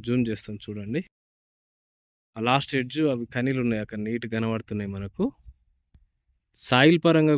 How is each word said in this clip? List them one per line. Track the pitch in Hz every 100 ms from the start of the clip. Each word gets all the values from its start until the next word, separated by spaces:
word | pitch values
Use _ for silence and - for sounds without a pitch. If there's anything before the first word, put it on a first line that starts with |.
| 104
జూమ్ | 127 117
చేస్తాం | 107 - 101
చూడండి. | - 104 101 143 - _ _ _ _ _ _ _ _ _ _ _ _ 113
ఆ |
లాస్ట్ | 117 135 -
ఎడ్జ్ | 139 127 143
అవి | 151 123 117
కనీలు | 123 131 131
ఉన్నాయి, | 120 107
అక్కడ | 107 107
నీట్ | 107 117 113
కనబడుతున్నాయి | 113 113 110 - 107 101
మనకు. | 98 98 - 240 - - - _ _ _ _ _ _ _ _ _
సాయిల్ | - - 127 147 170
పరంగా | 170 160 156